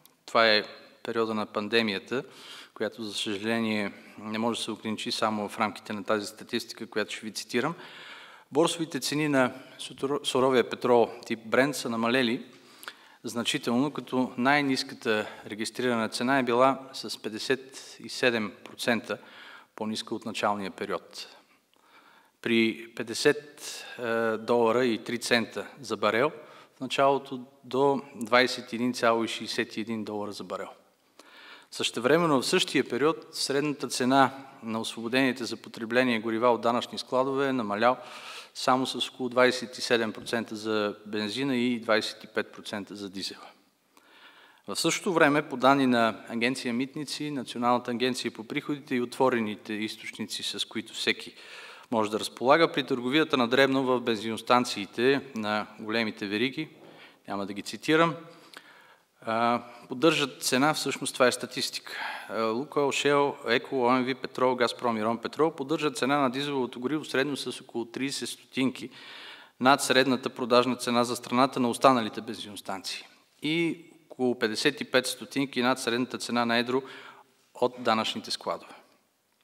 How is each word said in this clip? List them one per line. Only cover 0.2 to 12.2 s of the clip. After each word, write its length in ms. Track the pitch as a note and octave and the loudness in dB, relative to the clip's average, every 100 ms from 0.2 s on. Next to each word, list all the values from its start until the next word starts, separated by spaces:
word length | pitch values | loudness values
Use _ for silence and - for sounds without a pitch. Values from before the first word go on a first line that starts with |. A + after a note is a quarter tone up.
| - | -2
това 220 | A#2+ A2+ | 4 6
е 160 | G#2+ G2 - - _ | 6 2 -12 -20 _
периода 300 | - A#2 A2 | -4 0 0
на 120 | A2 G#2 | 0 -2
пандемията, 800 | G#2+ G#2 A#2 A2+ F#2+ F#2+ C#3+ - - - - - | -4 2 2 2 -2 -4 -6 -6 -16 -18 -18 -20
която, 300 | - G#2+ - | -6 -6 -6
за 100 | G#2+ | -8
съжаление, 800 | G2 A#2 G2+ G#2+ A2+ A2 G#2+ G2 - - - | -6 -4 -4 -2 -2 0 -2 -4 -8 -20 -14
не 200 | G#2+ A2 | -8 -2
може 220 | A#2 A2 | -2 -2
да 40 | |
се 80 | - | -6
ограничи 400 | G#2+ A2 G#2 B2 | -6 -6 -6 -6
само 380 | A2 A2 G#2+ G2+ | -2 -2 0 -6
в 100 | - | -2
рамките 340 | A2 - - | -4 -4 -10
на 100 | G#2+ | -10
тази 220 | - G#2+ G2+ | -2 -2 -2
статистика, 640 | - B2 A#2+ - - A2 | -12 -6 -6 -6 -14 -8
която 280 | G#2+ G#2 - | -4 -4 -6
ще 100 | A2 | -10
ви 60 | |
цитирам, 440 | - - A#2+ C#3 E3+ - - - - - - _ | -10 -4 -2 -2 -4 -14 -18 -18 -18 -20 -20 _
борсовите 460 | C3+ E3 - D#3 C3+ | 2 2 0 -4 -4
цени 280 | - D3 D3+ | -4 -2 2
на 260 | C3+ B2 - - - | 4 2 0 -18 -16
сутро-, 460 | - B2+ C3+ C#3+ - | -16 -6 -4 -2 0
суровия 440 | C3 C3 B2+ A2 | 2 4 4 2
петрол 400 | A#2+ B2 A#2+ G#2+ - - | 0 4 6 6 0 -8
тип 140 | A2+ | -8
Brent 320 | A2+ A2+ C#3 | 2 4 4
са 180 | C#3 C3 | 0 -4
намалели 560 | A#2 A#2 C3 | -2 2 2